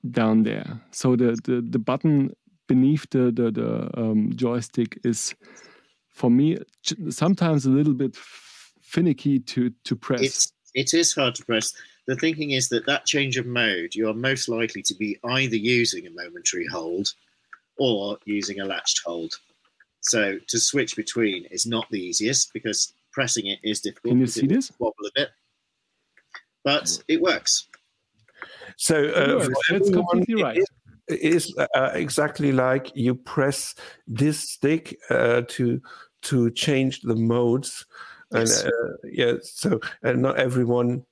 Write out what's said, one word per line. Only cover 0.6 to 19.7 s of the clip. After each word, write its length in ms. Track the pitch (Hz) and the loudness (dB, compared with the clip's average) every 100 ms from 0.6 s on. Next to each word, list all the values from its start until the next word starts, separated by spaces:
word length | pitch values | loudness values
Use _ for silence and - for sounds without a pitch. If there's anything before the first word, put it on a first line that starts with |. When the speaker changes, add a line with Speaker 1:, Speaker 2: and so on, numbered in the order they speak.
| - 117 _ | -8 -12 _
Speaker 1:
So 220 | - 131 123 | -2 0 4
the, 200 | 120 117 | 4 2
the, 160 | - 123 | 0 -2
the 180 | 117 120 | 0 -2
button 520 | 110 156 160 147 135 - _ _ _ | 0 0 4 4 2 -4 _ _ _
beneath 400 | 131 131 151 - | 4 6 4 0
the, 200 | 131 123 | 2 2
the, 200 | 117 117 | 2 0
the, 400 | 110 113 113 - - | 0 -2 -2 -4 -4
um, 320 | 113 107 107 | 0 2 0
joystick 640 | 120 123 120 113 - 113 - | 0 -2 -2 -4 -2 -2 -2
is, 300 | 123 113 - - - - - - _ _ _ | -2 -2 -4 -10 -20 -20 -20 -20 _ _ _
for 220 | - 123 | -2 4
me, 260 | 120 151 180 - _ | 4 4 0 -8 _
j-, 280 | - 160 160 | -8 -6 -8
sometimes 560 | - 160 196 170 151 131 | 0 2 2 4 2 4
a 40 | |
little 220 | 135 151 | 4 4
bit 240 | 131 135 - | 2 -2 -4
f-, 560 | - - - - - _ | -20 -20 -20 -20 -20 _
finicky 600 | _ - 175 131 147 135 | _ 2 2 2 2 0
to, 300 | 123 - 123 - | 0 -2 -2 -2
to 100 | - 117 | -6 -6
press. 260 | - 127 | -2 -2
Speaker 2:
It's, 300 | 135 - - _ _ | 0 0 -2 _ _
it 200 | 131 135 | -4 0
is 200 | 165 170 | 2 2
hard 200 | - 131 | 2 -2
to 100 | - | -2
press. 300 | - 110 - - - _ - | -2 -2 -2 -10 -20 _ -6
The 100 | 131 | 0
thinking 360 | 160 156 147 | 0 0 -2
is 160 | 131 123 | 0 0
that 160 | 120 - | 0 0
that 180 | 147 | -2
change 320 | - 143 135 127 | 0 0 0 -2
of 80 | 123 | -2
mode, 480 | 120 113 92 85 | 0 2 0 -4
you 140 | 107 110 | -2 -2
are 60 | |
most 340 | 110 131 127 - | 0 -2 -2 -2
likely 320 | 113 113 101 | -2 -2 -2
to 120 | - | -6
be 240 | 92 104 98 | -4 -6 -6
either 320 | 120 131 131 110 | -2 0 0 0
using 500 | 110 123 117 90 87 | 2 2 2 -2 -10
a 40 | |
momentary 560 | 82 87 87 - 92 82 | -14 -14 -6 -4 -4 -6
hold 460 | 87 82 87 101 - _ _ _ - _ - | -6 -6 -4 -4 -8 _ _ _ -20 _ -2
or 400 | 135 104 101 104 | 0 0 -2 -8
using 360 | - 104 98 98 | -4 -4 -4 -8
a 40 | |
latched 380 | 98 90 - - | -6 -4 -2 -4
hold. 300 | 85 85 82 - _ _ _ | -4 -8 -10 -12 _ _ _